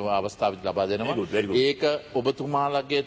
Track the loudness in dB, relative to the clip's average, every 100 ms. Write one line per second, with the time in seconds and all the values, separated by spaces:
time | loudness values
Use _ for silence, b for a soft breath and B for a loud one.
0 | 0 0 -2 0 -2 0 -2 0 0 0
1 | 0 -2 0 0 2 2 2 2 0 0
2 | -2 -2 0 -2 -2 0 2 0 0 -2